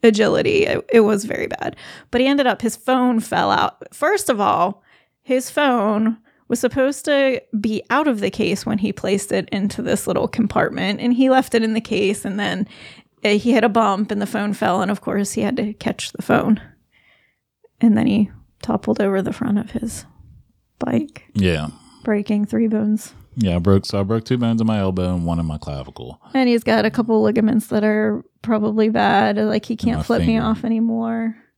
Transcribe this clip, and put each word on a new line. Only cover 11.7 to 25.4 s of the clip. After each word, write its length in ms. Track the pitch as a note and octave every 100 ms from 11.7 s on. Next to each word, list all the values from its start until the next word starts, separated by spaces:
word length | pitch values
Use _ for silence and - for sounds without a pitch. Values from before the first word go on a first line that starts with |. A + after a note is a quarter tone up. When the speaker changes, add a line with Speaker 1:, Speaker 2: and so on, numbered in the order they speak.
Speaker 1:
the 80 | A3
case, 440 | A3+ G#3 G3 G3+ -
and 140 | G3
then, 280 | G#3 F#3 - - - - _ _
uh, 60 | G#3+
he 220 | G#3 A#3
hit 120 | A#3+
a 60 | A3+
bump 400 | G#3+ G#3+ F#3+ G#3
and 120 | G#3
the 40 | G3+
phone 280 | G#3+ G#3
fell, 280 | G3 G3+ F#3
and 80 | F#3
of 120 | G3+
course 320 | - G3+ G3+
he 80 | -
had 140 | G#3 -
to 160 | G#3
catch 380 | A3 - - -
the 80 | -
phone. 360 | - - - A3 - _ _ _ _ _ _ _ _ _ _ _
And 180 | A#3 G#3+
then 80 | -
he 220 | G3+ G#3 - - _
toppled 400 | - A3+ - G#3+
over 200 | G3+ G3
the 120 | G3+
front 240 | - A#3+ G#3
of 140 | -
his 340 | A3+ A3+ - - _ - - _ _ _ _
bike. 440 | - A#3+ D4 - _
Speaker 2:
Yeah. 360 | - F#2+ D#2+ D2+ - - -
Speaker 1:
Breaking 420 | - G#3 G3+ G#3 G#3
three 220 | A3 A3+
bones. 460 | G#3+ G#3+ G#3+ - - - -
Speaker 2:
Yeah, 200 | G#2 F2
I 40 |
broke, 260 | E2+ G2 -
so 140 | G2+
I 40 |
broke 220 | G2 A2+ A2
two 120 | B2+
bones 220 | A#2 A2+
in 80 | A2+
my 120 | G#2+
elbow 360 | F#2+ F#2 F2+ F2+
and 100 | E2+
one 140 |
in 60 | E2+